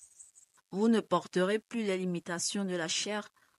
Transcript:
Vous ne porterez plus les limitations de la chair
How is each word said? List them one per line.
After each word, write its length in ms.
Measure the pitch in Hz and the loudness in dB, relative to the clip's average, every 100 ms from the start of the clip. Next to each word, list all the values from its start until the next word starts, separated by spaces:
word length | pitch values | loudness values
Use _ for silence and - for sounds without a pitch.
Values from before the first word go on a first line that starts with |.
| - - - _ _ _ _ | -20 -20 -20 _ _ _ _
Vous 160 | 185 226 | 0 4
ne 120 | 220 | 4
porterez 600 | - 175 - 180 185 220 | 4 0 2 0 2 0
plus 240 | - 233 | -2 -4
les 140 | 208 185 | 0 0
limitations 680 | 185 170 - 170 - 202 190 | -2 -4 -4 -6 -4 -2 -2
de 100 | 180 | -2
la 120 | 165 | -2
chair 420 | - 202 208 - _ _ | -4 -4 -6 -8 _ _